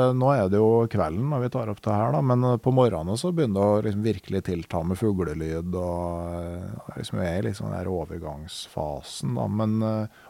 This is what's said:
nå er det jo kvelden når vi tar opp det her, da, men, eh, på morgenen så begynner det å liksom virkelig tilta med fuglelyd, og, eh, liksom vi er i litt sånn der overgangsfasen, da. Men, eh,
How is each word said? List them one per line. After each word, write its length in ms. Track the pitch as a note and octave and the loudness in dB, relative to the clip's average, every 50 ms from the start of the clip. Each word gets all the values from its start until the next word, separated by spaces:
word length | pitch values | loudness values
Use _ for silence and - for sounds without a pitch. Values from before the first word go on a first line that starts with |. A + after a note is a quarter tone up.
| B2+ B2+ B2+ | 6 4 4
nå 160 | B2+ B2+ C#3 | 4 4 4
er 160 | C#3+ B2 G2 | 4 4 4
det 140 | F#2 G2 G#2 | 4 4 4
jo 260 | A2 A2 A2+ A#2 A#2 | 6 6 6 4 4
kvelden 380 | A2 - G2+ F2 D#2 E2 F#2 B2 | 2 2 0 0 0 0 -2 -2
når 140 | D3 D3+ B2+ B2 | -2 0 -2 -2
vi 60 | B2 | -2
tar 200 | - B2+ A2+ G#2+ G#2 | -2 -4 -4 -4 -6
opp 80 | - - | -4 -2
det 80 | A2 | 0
her, 220 | G#2 G#2 A2 B2 C#3+ | 0 2 2 2 2
da, 60 | D#3 C#3+ | 2 2
men, 220 | C3 B2 B2 B2+ | 4 4 4 4
eh, 100 | B2+ B2 | 4 2
på 140 | A#2 - B2+ B2 | 2 2 4 6
morgenen 460 | B2+ B2+ A2+ F#2 D#2+ D#2+ F2+ G2+ A#2+ | 6 6 6 4 2 -2 -2 -2 -2
så 140 | - F3+ F3 | 0 0 0
begynner 240 | E3 D#3 A2+ F#2+ G2 | 2 2 2 2 4
det 80 | G2+ | 4
å 160 | G#2 G#2 G#2+ A2+ | 4 4 4 2
liksom 200 | A2 G2 G#2 G#2+ | 0 -2 0 0
virkelig 360 | A2+ G2+ F#2+ - - F#2+ F#2+ - | 0 0 -2 -4 -4 -4 -4 -2
tilta 380 | - F2+ E2+ D#2+ - - F2 E2 | -2 -4 -4 -4 -4 -4 -2 0
med 140 | F2 F#2+ - | 0 0 0
fuglelyd, 720 | A2+ G#2+ G2+ F#2 F2 D2+ D2+ D#2 D#2+ D#2+ D#2+ E2 E2+ F2+ F2+ | 0 0 0 0 -2 -2 -2 -4 -4 -4 -4 -4 -4 -4 -4
og, 600 | F2+ F2+ F2 F2 F2 F2 F2 E2+ E2+ E2+ E2+ E2+ | -4 -2 -2 -4 -4 -4 -4 -4 -6 -6 -6 -6
eh, 580 | F2 E2+ E2+ F2 F2+ F#2 G2 A2 - - - - | -6 -8 -8 -8 -8 -10 -10 -12 -12 -14 -14 -12
liksom 220 | - - - - G#2 | -10 -8 -6 -4 -4
vi 80 | F#2 | -2
er 120 | F2 E2 F#2+ | -2 -2 -2
i 60 | A2+ A2 | -2 -4
litt 100 | G2+ - | -4 -6
sånn 160 | G#2+ G#2 G2 | -6 -6 -6
der 160 | F2+ F2+ F#2 | -6 -4 -4
overgangsfasen, 1400 | F#2 F2 D#2 - F2+ E2+ E2+ D2+ D2 C#2+ D#2 F2+ - - - - - - D#2 D2 D2 C2+ - - - - - C3 B2 | -4 -4 -4 -6 -8 -10 -10 -10 -10 -10 -12 -12 -12 -14 -14 -10 -8 -6 -6 -4 -6 -8 -10 -12 -12 -8 -6 -4 -4
da. 120 | B2 A#2 G2+ | -2 -2 -2
Men, 340 | G2+ G#2+ A2 G#2+ A2 A2 A2 | -2 0 0 0 0 0 0
eh, 240 | A2 A2 G#2+ G#2+ G#2+ - - - | 0 0 -2 -4 -6 -8 -16 -20